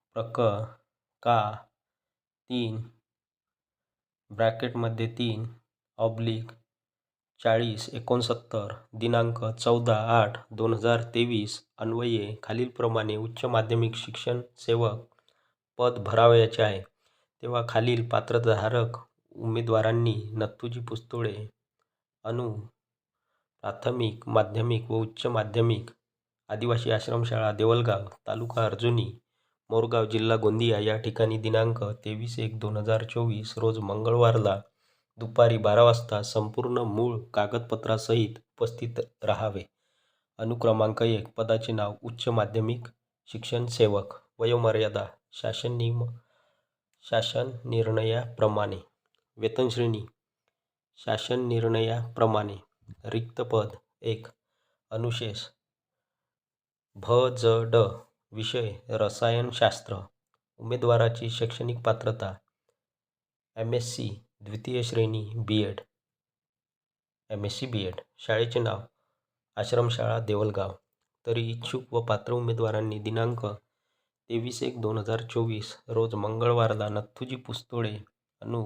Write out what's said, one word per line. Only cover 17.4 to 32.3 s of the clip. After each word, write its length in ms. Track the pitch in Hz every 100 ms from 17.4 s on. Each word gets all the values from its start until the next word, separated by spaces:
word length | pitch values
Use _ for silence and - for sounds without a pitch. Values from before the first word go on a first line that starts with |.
| 120 120 117
खालील 400 | 113 117 120 117
पात्रधारक 920 | 110 - 117 113 104 107 120 117 - - _ _ -
उमेदवारांनी 800 | 113 113 117 110 110 117 120 107 104
नथुजी 480 | 107 107 - 120 120
पुस्तोळे 540 | 117 110 - 117 113 101 107 _ _ _ _ _ _ _
अनु 280 | 107 120 120 104 104 _ _ _ _ _ _ _ _ _
प्राथमिक, 640 | 101 - 123 123 113 - -
माध्यमिक 640 | 113 107 110 117 117 117
व 100 | 113
उच्च 260 | 110 - 123
माध्यमिक 640 | 113 107 117 117 107 - - _ _ _ _ -
आदिवासी 400 | 107 120 117 117
आश्रमशाळा 600 | 110 - 117 117 110 110
देवलगाव, 540 | 104 110 120 117 98 98 - -
तालुका 380 | 110 117 117
अर्जुनी, 460 | 110 101 120 117 95 - _ _ _ _ -
मोरगाव, 340 | 113 117 117
जिल्हा 320 | 107 110 110 113
गोंदिया 420 | 110 110 117 104
या 160 | 107 110
ठिकाणी 420 | 113 110 110 110
दिनांक 440 | 110 110 113 117 104 110
तेवीस 340 | 107 107 117